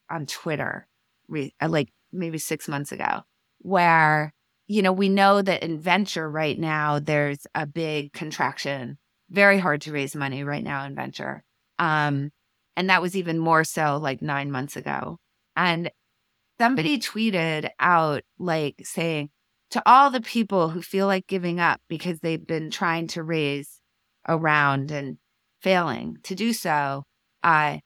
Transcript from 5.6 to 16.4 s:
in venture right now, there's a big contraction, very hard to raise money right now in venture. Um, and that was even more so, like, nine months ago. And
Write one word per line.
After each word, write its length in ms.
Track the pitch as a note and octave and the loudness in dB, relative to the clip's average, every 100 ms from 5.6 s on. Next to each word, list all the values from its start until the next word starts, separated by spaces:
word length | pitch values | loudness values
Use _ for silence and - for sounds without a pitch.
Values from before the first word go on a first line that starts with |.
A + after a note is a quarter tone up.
in 160 | E3 D#3 | -2 -2
venture 500 | F3 F#3 G3 E3+ D#3 | 2 2 0 -4 -4
right 300 | D3+ D#3 - | -2 -2 -2
now, 400 | D#3+ D#3 D3+ D3 | -2 0 0 0
there's 480 | D3 D3+ D3 C#3+ - - | 2 2 0 -4 -6 -6
a 100 | D3 | -6
big 480 | E3 D#3+ D3+ C#3+ | -4 -4 -4 -6
contraction, 840 | - D#3 - C3+ - C#3+ C#3 B2+ C#3+ _ _ - | -10 -8 -4 -4 -4 -6 -6 -8 -14 _ _ -4
very 260 | F#3 G3+ G3 | 4 6 6
hard 240 | F3 D3 | 2 0
to 100 | D#3 | -2
raise 240 | D3 C#3 D3+ | -4 -4 -4
money 280 | C#3 C3 | -6 -4
right 200 | C#3+ C#3+ | -6 -6
now 220 | B2+ C#3 C#3 | -4 -6 -6
in 80 | |
venture. 500 | C#3 C3 - C3 C#3+ _ _ _ - | -8 -10 -8 -10 -12 _ _ _ -4
Um, 500 | E3 D#3 D3 C#3+ C#3+ - _ _ _ - | 0 2 2 0 -4 -10 _ _ _ -2
and 120 | F#3+ | 2
that 100 | F3+ | 4
was 140 | F3 F#3+ | 2 -2
even 240 | E3+ E3 | -2 0
more 240 | E3 D#3+ | 4 4
so, 340 | D#3+ - D3+ C#3+ | 4 0 0 0
like, 240 | D3 C3+ | -2 -4
nine 300 | D#3 C#3 C#3+ | -4 -4 -4
months 240 | C3+ C#3+ - | -4 -6 -8
ago. 420 | D3 C3+ - E3+ _ _ _ - | -6 -6 -6 -12 _ _ _ -2
And 340 | F3+ E3 E3+ - _ _ _ _ | 0 0 -4 -10 _ _ _ _